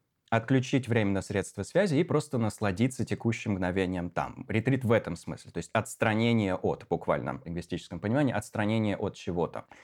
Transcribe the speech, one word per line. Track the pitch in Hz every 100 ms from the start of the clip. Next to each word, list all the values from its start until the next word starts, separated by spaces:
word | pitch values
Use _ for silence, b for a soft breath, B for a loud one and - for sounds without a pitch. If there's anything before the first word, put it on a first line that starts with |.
| _ _ -
отключить | 113 117 131 127 135 127
временно | 113 101 98
средства | - 101 - -
связи | 95 170 202 135
и | -
просто | 147 - 127
насладиться | 107 - 104 92 123 -
текущим | 107 104 113 110 110
мгновением | 95 90 95 92 90 87
там. | - 67 - -
Ретрит | 110 131 131 117
в |
этом | 110 - 87
смысле, | - 73 -
то | 85
есть | -
отстранение | 95 - - 110 107 117 113 98 90
от, | 95 -
в | -
буквальном | 82 - 73 64 67
лингвистическом | 85 85 - 87 - 85
понимании, | 104 135 135
отстранение | 98 - 107 104 113 107 92
от | 98 -
чего-то. | - 87 80 - - B